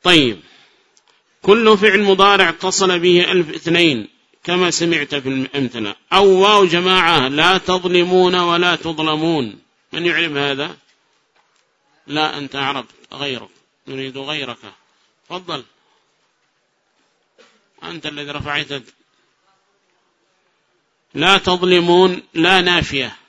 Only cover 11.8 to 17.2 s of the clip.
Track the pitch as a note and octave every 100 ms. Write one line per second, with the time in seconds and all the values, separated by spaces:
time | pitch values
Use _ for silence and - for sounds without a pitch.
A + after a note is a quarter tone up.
11.8 | _ _ - D3+ D#3 D3 C#3 C#3 C3+ C#3
12.8 | A2 _ _ - C#3+ B2 G#2 _ _ _
13.8 | - C3+ C3+ C3 C3+ D3+ C3 A#2 G#2+ _
14.8 | _ _ _ _ _ F3+ F3 D3+ A2+ _
15.8 | _ _ _ _ _ _ _ _ _ _
16.8 | _ _ _ _